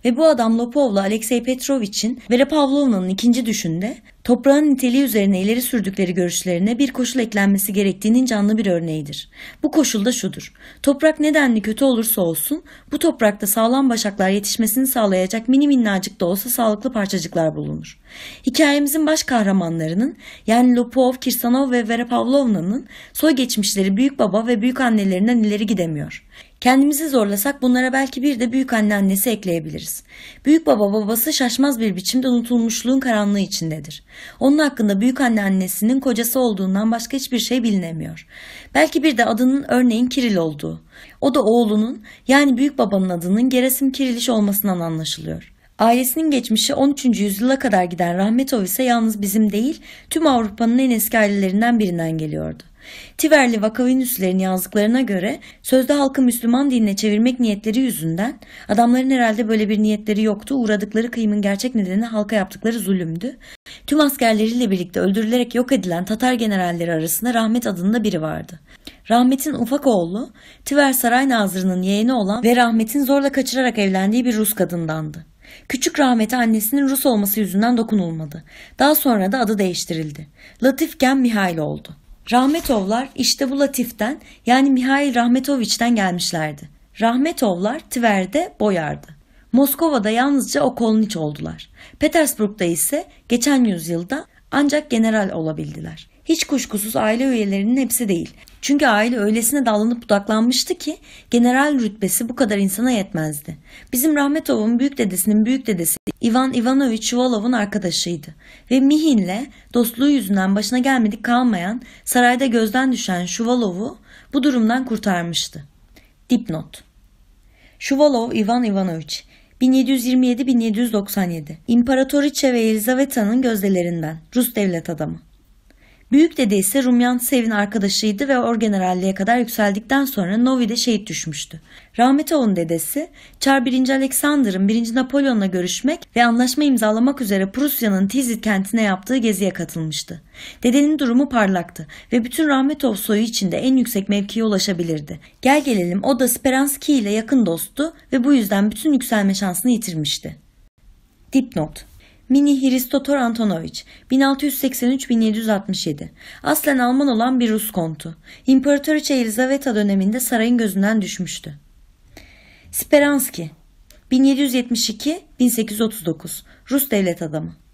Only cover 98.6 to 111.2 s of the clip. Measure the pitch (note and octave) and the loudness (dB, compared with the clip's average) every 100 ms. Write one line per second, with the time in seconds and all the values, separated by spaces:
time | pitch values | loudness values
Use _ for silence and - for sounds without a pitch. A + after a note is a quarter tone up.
98.6 | - C#4+ C#4+ G#3 A#3 A#3+ G3+ A3 A3+ C#4+ | -2 2 4 2 2 0 0 0 0 0
99.6 | A#3 G#3 A3 A#3+ - G3+ G3+ A3 A#3 B3 | 0 2 0 -2 0 0 2 0 2 0
100.6 | - F4+ - D#4+ - - - A#3+ A#3+ B3+ | -2 -6 -6 -10 -16 -20 -2 2 4 4
101.6 | D4 C#4 G#3+ G#3 F#3+ - A#3 B3 A#3 G#3 | 2 0 -2 -2 -4 -2 -4 -2 0 2
102.6 | G3 F#3+ B3 A#3 F#3 E3 D#3 D3 - D#3 | 0 0 0 0 -2 -4 -4 -6 -12 -18
103.6 | - - - B3 D#4 D4 C#4 D4+ D#4 A#3 | -18 -20 -6 -2 0 2 2 0 0 0
104.6 | G#3+ A#3+ C#4 C#4 G#3+ F3+ G#3+ G#3+ A3 C4 | 2 2 0 0 -2 0 0 2 2 0
105.6 | C4 F3+ E3 - - - A#3 A#3 C4 B3 | -2 -4 -2 -6 -8 -4 0 0 0 0
106.6 | A#3 C4+ C4+ A3 - B3 B3+ A3 A3+ B3 | 0 2 0 -2 -4 -2 0 0 0 -2
107.6 | G#3 G#3 F#3+ D#3+ F3 E3+ - - - - | -2 -2 -4 -4 -6 -8 -10 -20 -20 -20
108.6 | - C4 C#4 D4+ D#4+ A#3+ F3+ G3+ C#4 - | 0 2 4 4 4 2 0 -6 -10 -16
109.6 | - A#3+ A#3 A#3 C#4+ C#4+ G3 G3 F#3+ G3 | -4 0 0 0 2 2 0 0 2 0
110.6 | G#3 B3 C4 C4 G#3+ G#3 | 0 0 0 2 0 -2